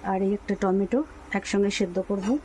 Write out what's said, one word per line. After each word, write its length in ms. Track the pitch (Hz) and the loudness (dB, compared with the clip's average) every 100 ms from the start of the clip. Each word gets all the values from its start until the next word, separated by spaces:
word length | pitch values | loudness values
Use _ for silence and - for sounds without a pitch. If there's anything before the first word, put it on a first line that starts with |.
| 185 | -2
আর 80 | 190 196 | 0 2
এই 60 | 202 | 0
একটা 160 | - 190 | -2 0
টমেটো 360 | 196 190 196 247 311 - - 196 | 2 2 2 0 -2 -10 -6 -6
একসঙ্গে 320 | - 202 202 - | 0 2 2 2
সেদ্ধ 180 | 190 180 190 | -2 -2 -2
করব। 180 | 202 190 285 | -2 0 0